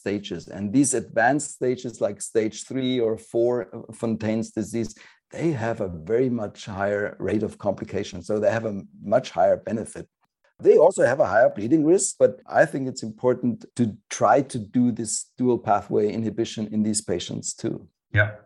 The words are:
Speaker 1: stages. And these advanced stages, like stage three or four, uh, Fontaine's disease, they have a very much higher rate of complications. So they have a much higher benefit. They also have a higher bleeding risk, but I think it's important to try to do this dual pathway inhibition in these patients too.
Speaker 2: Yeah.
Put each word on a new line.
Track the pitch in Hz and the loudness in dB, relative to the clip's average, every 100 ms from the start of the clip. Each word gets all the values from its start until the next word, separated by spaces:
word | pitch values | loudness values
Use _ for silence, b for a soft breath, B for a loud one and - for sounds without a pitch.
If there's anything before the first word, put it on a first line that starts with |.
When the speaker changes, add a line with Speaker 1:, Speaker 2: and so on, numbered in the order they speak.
Speaker 1:
stages. | - 101 101 85 78 | -4 -4 -6 -10 -10
And | 90 104 | -8 0
these | 127 135 | 2 2
advanced | 120 90 113 117 147 - - | 0 -2 2 2 2 -4 -4
stages, | 127 127 123 107 | -4 -2 -6 -4
like | 107 101 | -4 -4
stage | - 117 107 - - | -2 0 0 -4 -8
three | 131 127 127 | -4 -2 0
or | 113 110 | 0 -2
four, | - 120 120 123 - | -4 0 0 0 -4
uh, | 117 - | -12 -16
Fontaine's | 107 117 110 110 110 110 | -6 -4 -2 -2 -2 -4
disease, | - 101 113 110 b b b _ | -6 -4 -4 -6 b b b _
they | - 160 | -6 -4
have | 135 113 117 | -2 -4 -4
a | 98 | -6
very | 85 80 117 131 | -8 -2 0 0
much | 120 104 - - | -2 -6 -10 -12
higher | 95 101 104 104 - | -4 -2 0 -2 -4
rate | 95 107 | -2 -2
of | 104 - | -2 -4
complications. | 101 92 107 95 101 85 82 | -4 -4 -6 -6 -6 -10 -4
So | 107 | 0
they | 104 | 0
have | 113 113 | 0 -4
a | 98 - - | -8 -12 -14
much | 101 120 - | 0 0 0
higher | - 98 92 | 0 2 2
benefit. | - 110 87 87 - _ _ _ _ - | -2 -6 -6 -12 -16 _ _ _ _ 2
They | - 226 | 6 8
also | 165 196 | 6 6
have | 175 294 | 2 4
a | 104 | 4
higher | 104 123 | 6 4
bleeding | - 107 160 | 2 2 4
risk, | 151 190 - - | 4 4 2 2
but | 123 - - | 2 2 -2
I | 110 156 | 2 2
think | 151 131 | 0 -6
it's | 123 | -8
important | 113 107 123 123 123 110 - - | -10 -2 0 0 -2 -4 -6 -2
to | 113 98 _ | -2 -2 _
try | - 107 127 | 0 4 4
to | 135 127 | 2 -6
do | 101 127 123 | -2 2 2
this | 110 110 - - - | 0 -4 -8 -10 -2
dual | 123 117 | 0 2
pathway | - 101 98 113 104 | 2 2 2 0 2
inhibition | 98 110 107 113 - 107 | 0 -2 -2 -4 -4 -4
in | 107 | -2
these | 107 104 | 0 -2
patients | - 87 - - - | -2 -4 -6 -8 -10
too. | - - - - _ _ | -8 -8 -8 -12 _ _
Speaker 2:
Yeah. | 104 104 - | 0 0 -2